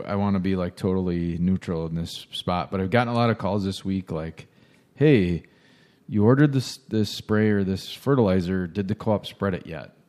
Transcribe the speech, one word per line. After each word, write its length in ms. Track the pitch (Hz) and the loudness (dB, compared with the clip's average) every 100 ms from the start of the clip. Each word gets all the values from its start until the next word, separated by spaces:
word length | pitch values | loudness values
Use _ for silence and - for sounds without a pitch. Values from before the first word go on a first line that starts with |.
| - | -4
I 80 | 101 | -2
wanna 220 | 101 98 | 0 0
be, 140 | 92 | 0
like, 220 | 95 87 - | 0 -2 -2
totally 640 | 101 92 90 87 85 82 | -2 0 0 -2 -2 -2
neutral 480 | 87 92 - 82 82 | 0 0 -2 -6 -4
in 80 | |
this 320 | 82 82 - - | -6 -8 -10 -12
spot. 400 | - - 90 85 | -8 -4 -2 -2
But 100 | 98 | -4
I've 100 | 95 | 0
gotten 220 | 117 120 | 0 2
a 40 | 120 | 2
lot 140 | 117 | 2
of 80 | 110 | 0
calls 260 | 95 101 | -2 -2
this 200 | 98 95 | -2 -4
week, 260 | 95 95 92 | -4 -4 -4
like, 340 | 80 80 - - _ _ _ _ | -6 -8 -12 -20 _ _ _ _
"Hey, 500 | - 147 131 90 85 - _ _ _ _ _ - | 2 4 6 4 -2 -6 _ _ _ _ _ -4
you 160 | 107 104 | 2 6
ordered 260 | 135 147 | 6 6
this, 240 | 135 120 - - | 2 -2 -8 -4
this 200 | 110 104 | -2 0
spray 380 | - - 107 107 | -4 0 2 4
or 140 | 101 | 2
this 260 | 95 92 - | 0 -4 -6
fertilizer. 760 | - - 139 104 92 87 95 90 | -6 0 2 4 4 2 -2 -4
Did 220 | 98 95 | -4 -4
the 60 | |
co-op 300 | 101 - 104 - | -4 -2 -2 -4
spread 260 | - 98 | -6 -4
it 120 | 87 - | -4 -8
yet?" 280 | 80 50 _ | -14 -14 _